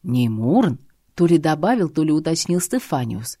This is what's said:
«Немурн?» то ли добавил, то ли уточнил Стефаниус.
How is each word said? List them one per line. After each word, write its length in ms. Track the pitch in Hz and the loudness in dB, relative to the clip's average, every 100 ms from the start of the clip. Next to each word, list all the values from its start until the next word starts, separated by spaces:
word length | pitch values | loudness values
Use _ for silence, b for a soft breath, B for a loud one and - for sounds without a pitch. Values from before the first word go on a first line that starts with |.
«Немурн?» 760 | - 123 120 110 117 214 262 - - _ _ - | -2 0 0 0 2 2 2 -2 -12 _ _ 0
то 100 | 170 | 4
ли 120 | 165 | 4
добавил, 520 | 156 151 185 247 170 | 2 0 0 0 0
то 140 | - | 0
ли 80 | 156 | 0
уточнил 500 | 156 156 165 - 175 | 0 0 -4 -2 -2
Стефаниус. 760 | - 254 - 139 117 110 117 - | -2 -4 -4 -4 -4 -6 -10 -14